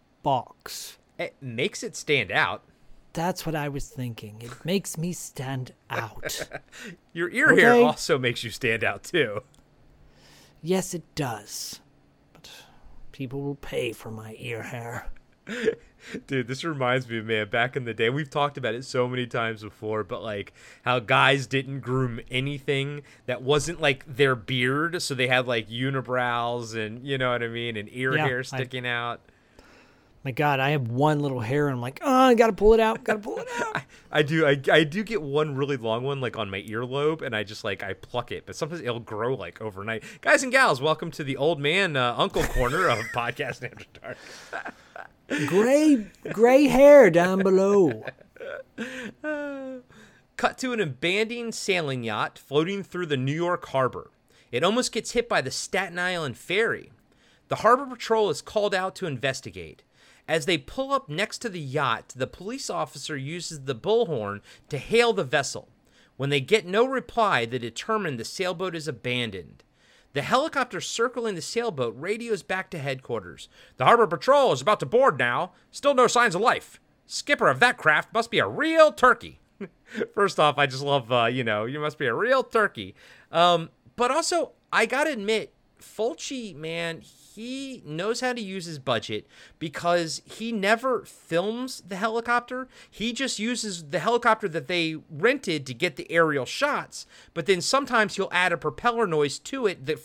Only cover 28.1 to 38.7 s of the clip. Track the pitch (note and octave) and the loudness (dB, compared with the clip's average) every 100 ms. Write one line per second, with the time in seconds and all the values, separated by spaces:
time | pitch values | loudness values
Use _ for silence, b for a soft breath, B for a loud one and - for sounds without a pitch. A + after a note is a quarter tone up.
28.1 | C3 D3 B2 B2+ C3 B2+ B2+ B2 A#2+ A#2+ | 0 0 -2 -6 -6 -6 -6 -4 -4 -4
29.1 | A#2 _ b b b b b b b b | -8 _ b b b b b b b b
30.1 | _ C#3 A#2 D3 C3+ C3+ D3+ A#2 A#2+ D3+ | _ -10 0 0 2 2 0 -2 0 2
31.1 | D3+ C#3+ B2+ A2 C#3+ D3 B2+ B2 - D4 | 2 0 -2 -2 0 0 -2 -6 -6 2
32.1 | B3+ C4 A#3 A3+ F3+ G#3 A3+ A3 A3 - | 6 8 8 6 6 6 6 6 0 -2
33.1 | G#3+ G#3+ A#4+ B4 A#4+ A4+ - - B B | -4 -4 -8 -8 -6 -4 -6 -10 B B
34.1 | D3+ D3 D#3+ D3 C#3+ D#3+ D#3+ D#3 F3+ G#3 | 0 2 4 4 4 6 6 6 0 -4
35.1 | G#3+ D3 C#3+ D#3 C3 C#3 C3+ A2+ A2+ C3 | -4 -2 0 0 -2 -2 -2 -2 -2 -2
36.1 | C#3 B2 A2 G#2 F#2+ G#2 A2 B2 C#3 D3 | -4 -4 -4 -6 -6 -6 -6 -4 0 0
37.1 | D#3+ C3+ G#2+ G#2 G#2+ G#2+ G2 G2 F#2+ - | 0 -4 -4 -6 -6 -6 -6 -6 -10 -8
38.1 | B2 - F2 - F#2+ D3+ | -8 -6 -8 -10 -8 -8